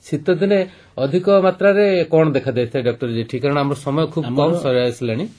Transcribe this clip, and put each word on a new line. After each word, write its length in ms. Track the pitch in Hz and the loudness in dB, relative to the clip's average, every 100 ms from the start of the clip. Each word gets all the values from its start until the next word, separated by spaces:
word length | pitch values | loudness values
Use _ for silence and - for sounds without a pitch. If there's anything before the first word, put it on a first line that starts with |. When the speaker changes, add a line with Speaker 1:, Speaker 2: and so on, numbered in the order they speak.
Speaker 1:
ଶୀତଦିନେ 600 | - 151 - 170 196 202 185 - _ - | -6 -6 -2 0 2 0 0 -8 _ -6
ଅଧିକ 300 | 139 175 180 | -2 0 2
ମାତ୍ରାରେ 760 | 196 185 185 196 202 208 185 | 4 4 2 2 4 2 2
କ'ଣ 280 | 156 160 156 | 2 2 2
ଦେଖାଯାଇଥାଏ 500 | 156 - 120 117 139 | 0 -2 -2 -2 -2
ଡକ୍ଟର 280 | 120 117 123 | -2 -2 -4
ଜେଠି? 280 | 113 117 127 | -4 -4 -4
କାରଣ 200 | 139 143 | -2 0
ଆମର 160 | 143 | -2
ସମୟ 320 | 139 - 139 156 | -2 -4 -2 -2
ଖୁବ୍ 180 | 165 | -4
କମ୍ 160 | 139 127 | -4 0
Speaker 2:
ଆମର 160 | 147 170 | 0 0
Speaker 1:
ସରି 220 | 147 127 | 0 0
ଆସିଲାଣି। 500 | 123 117 120 113 214 | 0 -2 -4 -4 -6